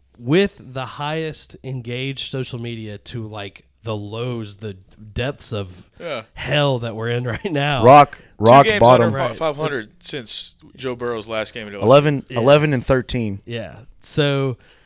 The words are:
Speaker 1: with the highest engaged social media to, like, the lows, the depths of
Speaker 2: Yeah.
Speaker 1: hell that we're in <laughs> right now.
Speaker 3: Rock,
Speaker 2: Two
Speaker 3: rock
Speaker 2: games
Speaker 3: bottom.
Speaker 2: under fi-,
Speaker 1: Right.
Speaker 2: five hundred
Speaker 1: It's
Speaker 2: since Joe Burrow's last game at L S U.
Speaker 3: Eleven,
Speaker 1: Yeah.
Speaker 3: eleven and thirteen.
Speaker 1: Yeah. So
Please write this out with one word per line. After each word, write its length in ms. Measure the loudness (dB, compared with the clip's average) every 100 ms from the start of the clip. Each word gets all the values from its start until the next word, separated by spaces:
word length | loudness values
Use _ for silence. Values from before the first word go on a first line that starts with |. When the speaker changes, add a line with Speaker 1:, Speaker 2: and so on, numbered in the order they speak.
| _ -12
Speaker 1:
with 340 | -2 0 0 -4
the 280 | -16 -12 -12
highest 680 | -8 -8 -6 -8 -12 -18 -16
engaged 680 | -10 -10 -8 -8 -8 -8 -10
social 280 | -8 -8 -8
media 380 | -10 -10 -12 -14
to, 280 | -14 -12 -12
like, 380 | -12 -14 -16 _ _
the 140 | -8 -8
lows, 640 | -8 -8 -6 -8 -10 -12
the 160 | -14 -14 _ -20 -14
depths 400 | -8 -6 -6 -8
of 360 | -8 -8 -12 -20 -14
Speaker 2:
Yeah. 220 | -10 -10 -10
Speaker 1:
hell 440 | -12 -4 0 0 -2
that 160 | -6 -6
we're 140 | -4
in 140 | -4
<laughs> 20 | -4
right 260 | -6 -4
now. 320 | -4 -2 4
Speaker 3:
Rock, 340 | 10 10 10 4
Speaker 2:
Two 260 | -18 0
Speaker 3:
rock 200 | 8 8 8
Speaker 2:
games 140 | 6
Speaker 3:
bottom. 260 | 6 6 4
Speaker 2:
under 120 | 0
fi-, 100 | -4
Speaker 1:
Right. 80 | -4
Speaker 2:
five 200 | -6 -4
hundred 340 | -4 -4 -8 -12
Speaker 1:
It's 100 | -10
Speaker 2:
since 480 | -10 -6 -6 -6 -10 -20 -10
Joe 180 | -8 -6
Burrow's 320 | -6 -6 -6
last 240 | -6 -6
game 120 | -8 -12
at 60 |
L 60 | -2
S 20 |
U. 40 | 4
Speaker 3:
Eleven, 400 | 4 4 -2 -6
Speaker 1:
Yeah. 100 | -2
Speaker 3:
eleven 340 | 4 4 4
and 120 | -2
thirteen. 580 | 0 -2 -2 -4 -6 -8
Speaker 1:
Yeah. 360 | -10 -12 -12 -16 -20 -20
So 540 | -10 -4 -2 -2 -4 -6 _ _